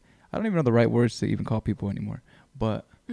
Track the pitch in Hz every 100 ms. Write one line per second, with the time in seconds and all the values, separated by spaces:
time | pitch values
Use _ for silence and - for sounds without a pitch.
0 | _ _ _ - 220 175 127 117 117 117
1 | 120 - 104 104 - 110 - 104 101 95
2 | 104 107 - - _ 131 110 104 - _
3 | -